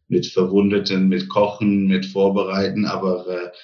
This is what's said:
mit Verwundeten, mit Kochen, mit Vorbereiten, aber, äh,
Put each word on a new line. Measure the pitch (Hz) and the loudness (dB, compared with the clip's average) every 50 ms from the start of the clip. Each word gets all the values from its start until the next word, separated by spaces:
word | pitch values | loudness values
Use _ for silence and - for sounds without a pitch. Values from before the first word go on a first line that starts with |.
| _ - | _ -2
mit | 90 90 - | -2 -2 -2
Verwundeten, | - - 95 92 92 95 101 101 98 101 101 92 - 98 95 95 95 | 0 -2 0 0 2 2 2 2 4 2 0 0 0 0 2 2 2
mit | 92 90 92 - | 2 0 -2 -2
Kochen, | - 104 104 104 - - 110 104 101 98 98 | 0 2 2 2 0 -2 0 2 2 2 2
mit | 95 95 92 95 | 2 2 0 0
Vorbereiten, | - - 98 98 98 95 101 95 95 95 98 98 95 95 104 101 | -2 0 2 2 2 2 0 -2 -2 -2 -2 -2 -2 -2 -2 -2
aber, | - 95 92 95 92 90 90 90 90 | -2 -2 -2 -2 -2 -2 -2 -4 -6
äh, | 90 90 90 87 - - | -8 -6 -8 -10 -14 -18